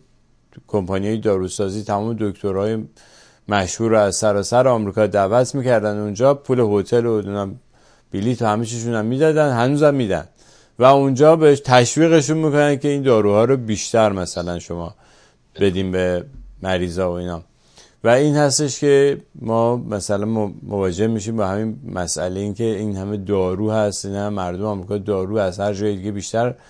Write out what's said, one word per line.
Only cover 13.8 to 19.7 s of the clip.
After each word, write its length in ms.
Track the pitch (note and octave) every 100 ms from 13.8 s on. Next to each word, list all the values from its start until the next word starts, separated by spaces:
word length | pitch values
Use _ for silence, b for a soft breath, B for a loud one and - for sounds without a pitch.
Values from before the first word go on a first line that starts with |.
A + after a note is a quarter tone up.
| - A2+ A2
مثلاً 460 | G2 F2+ - F2 F2
شما 360 | - F2 E2+ - b b b b _ -
بدیم 320 | G2+ F2+ F#2+
به 320 | F#2 F2+ F2+ E2 - - -
مریضا 480 | F#2+ F#2 F2+ E2+ F#2
و 40 |
اینا. 280 | F2 F2+ E2+ - b b b b b
و 40 | A2+
این 280 | B2+ D3+ D3
هستش 440 | D3 C3+ D3+ -
که 400 | D3 C#3 C#3+ C#3 -
ما 420 | - A2+ A2+ A#2